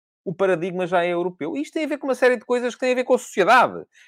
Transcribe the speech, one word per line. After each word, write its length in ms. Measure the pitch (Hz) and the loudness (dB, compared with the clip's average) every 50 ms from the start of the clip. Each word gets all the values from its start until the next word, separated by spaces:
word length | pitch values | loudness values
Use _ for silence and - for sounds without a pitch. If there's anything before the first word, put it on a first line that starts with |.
| _ _ _ _ _ | _ _ _ _ _
o 100 | 190 165 | -10 -2
paradigma 540 | - 196 190 185 160 170 190 175 185 185 | 0 0 0 2 0 -2 -6 -4 -4 -4
já 160 | 165 185 175 170 | 0 0 0 2
é 60 | 175 | 2
europeu. 480 | 175 175 175 185 180 - 143 165 - | 0 -2 -2 -4 -6 -6 -8 -6 -6
Isto 160 | 269 302 - - | -6 -8 -6 -4
tem 100 | 320 311 | -6 -4
a 40 | |
ver 100 | 277 302 | -4 -4
com 100 | 277 - | -6 -4
uma 80 | 269 254 | -4 -2
série 220 | - 269 247 247 | 2 2 2 2
de 80 | 220 - | 2 -2
coisas 280 | - 247 247 240 240 - | -2 -2 -2 -2 -4 -6
que 40 | - | -4
têm 140 | 262 254 247 | -2 -2 -2
a 20 | |
ver 80 | 254 247 | -2 2
com 120 | - 254 | 2 0
a 40 | 220 | 0
sociedade. 640 | - - - 214 180 190 240 247 190 117 90 85 - - _ _ - | 0 -4 -2 0 4 6 6 6 6 4 0 -8 -12 -14 _ _ -20